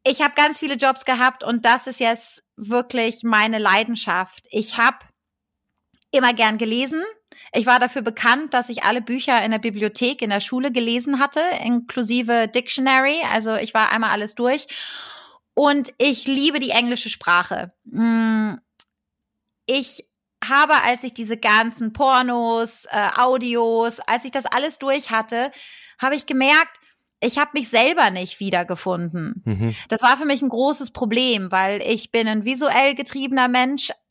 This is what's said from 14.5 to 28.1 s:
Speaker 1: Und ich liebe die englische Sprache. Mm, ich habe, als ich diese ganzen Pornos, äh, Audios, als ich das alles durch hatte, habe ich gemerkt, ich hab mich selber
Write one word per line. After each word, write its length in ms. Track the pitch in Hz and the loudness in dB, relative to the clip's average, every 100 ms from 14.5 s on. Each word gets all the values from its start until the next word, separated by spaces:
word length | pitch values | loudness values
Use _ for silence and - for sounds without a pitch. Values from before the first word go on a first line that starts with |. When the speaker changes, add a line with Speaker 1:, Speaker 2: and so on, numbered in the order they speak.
| 285 - - - - - - - _ _ | 0 -4 -12 -12 -12 -16 -18 -20 _ _
Speaker 1:
Und 380 | - 285 285 247 - | 2 4 4 0 0
ich 300 | 277 233 - | 0 0 -2
liebe 320 | 269 294 285 | 0 0 0
die 100 | 262 | 0
englische 400 | 233 240 240 220 | 0 0 -2 -6
Sprache. 640 | - - 175 180 185 180 - - | -6 0 0 0 -4 -8 -14 -10
Mm, 720 | - 233 226 226 220 214 - _ - - _ _ _ _ _ _ _ - | -2 0 2 2 0 -2 -6 _ -20 -20 _ _ _ _ _ _ _ -2
ich 420 | 269 254 - - _ _ _ | -2 -2 -10 -18 _ _ _
habe, 400 | 220 277 302 302 | 0 2 4 4
als 200 | - 247 | 2 0
ich 100 | 262 | -6
diese 240 | - 220 220 | -8 -8 -2
ganzen 560 | 220 214 226 233 226 | 2 4 2 -2 -4
Pornos, 920 | 220 269 254 247 240 233 226 233 - - | 0 4 4 2 0 0 0 -2 -4 -4
äh, 180 | - - - | -2 0 2
Audios, 840 | 247 254 247 233 226 226 233 233 | 2 2 0 0 2 2 0 -2
als 240 | - 233 | -2 -4
ich 80 | 262 | -2
das 140 | 269 262 | -6 -2
alles 320 | 240 302 - | -2 -2 -4
durch 320 | 269 277 277 | -2 -2 -2
hatte, 420 | 226 220 233 269 - - - - - | -4 -2 -4 -4 -6 -20 -20 -20 -6
habe 160 | 254 285 | -2 -2
ich 120 | - | -2
gemerkt, 500 | 262 269 302 330 - _ _ _ _ | 0 4 4 4 -4 _ _ _ _
ich 200 | 240 247 | -2 0
hab 160 | 294 294 | 0 -2
mich 140 | 233 | 0
selber 420 | 226 262 339 226 | 4 4 4 2